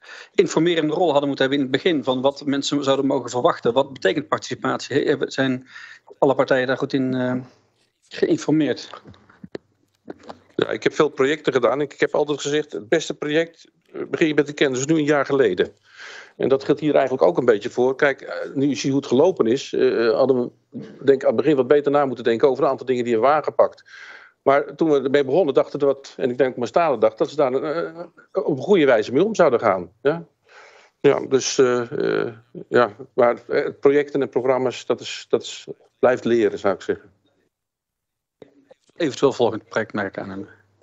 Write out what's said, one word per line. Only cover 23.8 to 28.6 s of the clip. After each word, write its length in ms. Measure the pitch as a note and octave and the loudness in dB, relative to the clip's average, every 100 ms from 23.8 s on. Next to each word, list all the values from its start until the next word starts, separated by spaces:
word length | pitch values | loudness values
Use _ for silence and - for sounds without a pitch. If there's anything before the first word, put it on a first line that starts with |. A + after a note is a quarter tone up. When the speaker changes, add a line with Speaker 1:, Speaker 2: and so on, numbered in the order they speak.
| - - - - - _ - | -20 -20 -20 -20 -20 _ 2
Speaker 2:
Maar 280 | C#3 - D3+ | 2 0 -2
toen 140 | E3 | 2
we 120 | C#3+ | 2
ermee 240 | B2+ C#3+ C3 | 2 0 2
begonnen, 280 | D#3 E3 | 0 2
dachten 260 | C#3+ C#3+ C#3+ | 0 -2 0
we 60 | C#3 | 0
wat, 280 | C3+ - - | 0 -6 -6
en 120 | C3 | -6
ik 80 | B2 | 0
denk 120 | C3 | -2
dat 100 | B2 | -2
Mastade 380 | A#2 F3+ E3+ B2 | -2 0 0 2
dacht, 200 | A2 - | 0 0
dat 120 | D3 | -4
ze 60 | C#3+ | 0
daar, 180 | C3+ | 0
eh, 520 | C3 D3+ D#3+ E3 E3 F3 - _ | 0 -4 -6 -6 -10 -18 -20 _
op 260 | F#3+ - | -6 -2
een 60 | C#3 | -4